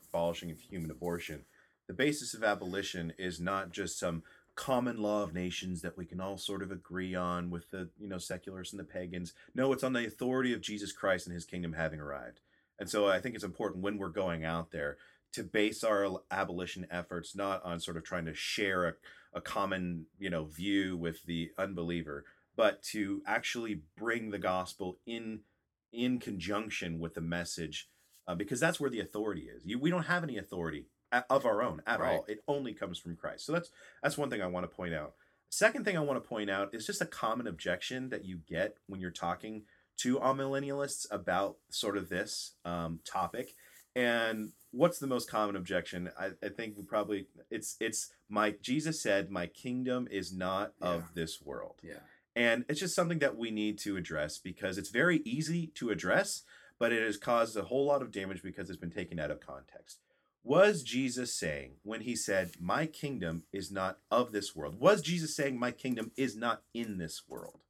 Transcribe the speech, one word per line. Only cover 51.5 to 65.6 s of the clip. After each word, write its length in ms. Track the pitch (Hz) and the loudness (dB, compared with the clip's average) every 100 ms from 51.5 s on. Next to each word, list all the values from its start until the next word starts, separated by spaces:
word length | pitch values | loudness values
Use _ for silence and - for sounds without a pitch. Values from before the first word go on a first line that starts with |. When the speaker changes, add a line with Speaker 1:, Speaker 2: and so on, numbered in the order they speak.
| 64 - - | -8 -8 -12
Speaker 2:
Yeah. 160 | 82 - - - _ 117 | -16 -16 -16 -20 _ 4
Speaker 1:
And 280 | 120 117 123 | 4 4 2
it's 100 | 147 | 0
just 160 | 185 | 0
something 240 | - 170 170 | 2 2 4
that 180 | 139 123 | 4 2
we 140 | 117 | -2
need 280 | 107 107 104 | 0 0 0
to 160 | 104 95 | -2 -2
address 420 | 82 78 76 - | -2 -2 -2 -4
because 400 | 92 87 95 92 | -10 -4 -2 -2
it's 120 | 98 | -2
very 280 | 113 170 165 | 4 6 4
easy 420 | 110 131 156 170 160 | 2 -2 0 0 -2
to 160 | - 120 | -2 -2
address, 540 | 92 90 131 202 - - - - - | 0 4 4 4 -2 -10 -20 -12 0
but 140 | 117 | 2
it 100 | 117 | 4
has 140 | 110 104 | 2 0
caused 400 | - 120 113 107 | 4 4 4 0
a 80 | |
whole 200 | 95 127 139 | 0 2 4
lot 140 | 139 | 4
of 120 | 120 | 0
damage 300 | 104 95 92 | -4 -4 -6
because 260 | 95 87 87 | -8 -8 -8
it's 80 | 85 | -6
been 140 | 87 | -6
taken 260 | 98 90 85 | -4 -4 -2
out 140 | 73 | -2
of 80 | 71 | -4
context. 580 | - 67 - - - - _ _ _ _ | -8 -14 -16 -20 -20 -20 _ _ _ _
Was 400 | 117 156 208 180 | 4 8 10 8
Jesus 500 | 123 120 131 120 123 | 0 0 0 0 -2
saying, 380 | - 85 73 65 - | -2 -2 -2 -6 -10
when 200 | 101 110 | -8 -6
he 120 | 113 | -4
said, 380 | 113 - 95 90 - | -2 2 2 2 -2
"My 260 | 87 120 156 | 0 2 2
kingdom 560 | - 147 123 87 82 - | -2 -4 -2 -2 -2 -4
is 200 | 98 92 | -6 -4
not 260 | 98 95 92 - | -2 -2 -2 2
of 220 | 113 123 | 2 4
this 240 | 104 95 | 0 -2
world," 240 | 80 73 92 | -4 -6 4
was 240 | 151 208 | 8 8
Jesus 320 | 151 175 156 | 4 0 0
saying, 240 | - 139 | -2 -2
"My 140 | 123 | 0